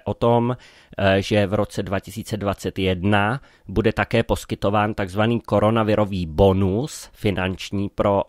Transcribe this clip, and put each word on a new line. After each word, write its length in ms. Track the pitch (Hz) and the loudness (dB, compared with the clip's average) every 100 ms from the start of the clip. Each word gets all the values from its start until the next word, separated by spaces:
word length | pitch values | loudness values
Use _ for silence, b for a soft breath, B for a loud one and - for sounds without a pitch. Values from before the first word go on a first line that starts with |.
o 100 | - | -4
tom, 420 | 104 117 120 120 123 B B B - | 0 2 2 2 -4 B B B -2
eh, 240 | 98 98 | 2 2
že 240 | 95 107 98 | 2 0 2
v 80 | |
roce 280 | 104 101 - | 0 -2 -6
dva 180 | 95 95 | -6 -6
tisíce 360 | - 107 - 104 | -6 -12 -8 -4
dvacet 420 | 98 95 95 - | -4 -4 -6 -2
jedna 600 | 95 92 98 104 101 135 b b - | -2 0 2 2 2 -2 b b -6
bude 240 | 98 110 | -2 0
také 300 | 107 104 117 | 0 0 0
poskytován 720 | 117 101 - 107 101 104 104 | 0 -4 -4 -4 0 0 0
takzvaný 460 | 107 98 95 110 117 | -2 -4 -2 0 -2
koronavirový 840 | - 104 104 113 107 104 104 98 85 | 0 2 2 2 2 2 0 -2 -2
bonus 840 | 76 98 95 98 101 151 - - | 4 4 4 2 -2 -6 -10 -20
finanční 760 | - 107 92 92 90 - 101 101 | -4 -2 0 -2 -4 -6 -6 -4
pro 340 | - 104 98 | -2 2 2